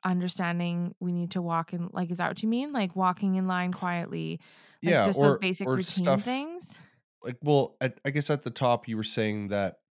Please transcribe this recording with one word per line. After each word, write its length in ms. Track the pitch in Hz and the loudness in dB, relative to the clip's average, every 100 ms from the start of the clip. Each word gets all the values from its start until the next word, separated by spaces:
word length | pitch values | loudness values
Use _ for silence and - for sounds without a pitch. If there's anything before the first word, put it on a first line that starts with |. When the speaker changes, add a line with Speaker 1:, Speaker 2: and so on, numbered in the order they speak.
Speaker 1:
understanding 880 | 190 180 180 - 175 170 175 170 175 - | 0 0 0 -2 -2 0 -2 -2 -4 -4
we 120 | 180 | -4
need 180 | 175 170 | -2 -2
to 80 | 185 | -4
walk 300 | 170 165 165 | 0 -2 -2
in, 160 | 175 170 | -6 -6
like, 180 | - 180 | -4 -4
is 80 | 175 | -2
that 100 | 175 | -2
what 140 | 185 | -2
you 60 | 220 | -2
mean? 240 | 233 285 | -2 -2
Like, 220 | 277 196 | -2 -2
walking 420 | 185 185 180 202 190 | 0 0 2 0 0
in 100 | 185 | 0
line 260 | 180 180 | -2 -2
quietly, 680 | 185 180 175 170 165 160 165 - - - _ | -4 -4 -4 -4 -6 -6 -8 -12 -20 -20 _
like, 160 | 170 156 | 2 4
Speaker 2:
Yeah, 0 | |
Speaker 1:
just 200 | 101 - | 4 6
those 160 | 143 139 | 6 6
Speaker 2:
or, 20 | |
Speaker 1:
basic 340 | 190 185 196 | 2 -2 0
Speaker 2:
or 40 | 135 | 0
Speaker 1:
routine 440 | 185 - 180 - | 0 0 2 2
Speaker 2:
stuff, 20 | |
Speaker 1:
things? 560 | 208 254 294 349 - - - _ _ _ | 2 -4 -4 -10 -14 -18 -20 _ _ _
Speaker 2:
like, 160 | - 123 | -10 -6
well, 340 | 147 147 131 _ | 4 4 4 _
I, 120 | 131 - | -4 -4
I 60 | 143 | -4
guess 200 | 139 143 | -2 0
at 140 | 147 | -2
the 60 | 131 | -2
top 380 | - 127 120 - | 0 2 2 0
you 80 | 110 | -4
were 80 | |
saying 440 | 110 - 110 104 101 | -4 0 0 0 -2
that 320 | 101 95 - _ | 0 0 -4 _